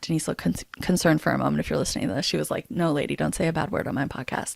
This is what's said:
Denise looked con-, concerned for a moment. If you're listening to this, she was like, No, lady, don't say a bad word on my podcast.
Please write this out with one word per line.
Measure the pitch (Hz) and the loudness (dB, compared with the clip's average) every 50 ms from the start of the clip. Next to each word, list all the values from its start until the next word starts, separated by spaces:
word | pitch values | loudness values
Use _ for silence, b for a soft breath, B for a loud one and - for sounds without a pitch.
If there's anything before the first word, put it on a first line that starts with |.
Denise | - - 165 160 - - | -2 0 0 0 0 0
looked | - - | -4 0
con-, | - 175 - - - _ - - | 0 0 0 0 -4 _ -14 -12
concerned | - - 180 175 - 175 156 156 | 0 2 2 4 6 4 4 4
for | - - | 4 2
a | 131 135 | 0 2
moment. | 131 135 147 147 | 2 2 2 0
If | - - | 0 0
you're | 151 147 | 0 0
listening | 135 - - - - - | 0 -2 -2 -2 -2 -2
to | 95 | -2
this, | 127 - | 0 0
she | - - | 0 0
was | 160 151 - | 0 0 0
like, | - - - - | -2 -4 -4 -6
No, | - 190 175 165 | -2 0 2 2
lady, | 151 143 - - - | 2 2 0 -2 -2
don't | - 160 156 170 | 0 0 -2 0
say | - 185 165 | 2 0 0
a | |
bad | 165 160 160 - | 2 0 -2 0
word | 202 - - | -2 -2 -2
on | - - | -2 -2
my | 135 139 | -2 -2
podcast. | - - - 131 - - - - - - | -2 -4 -6 -6 -4 -4 -4 -4 -4 -6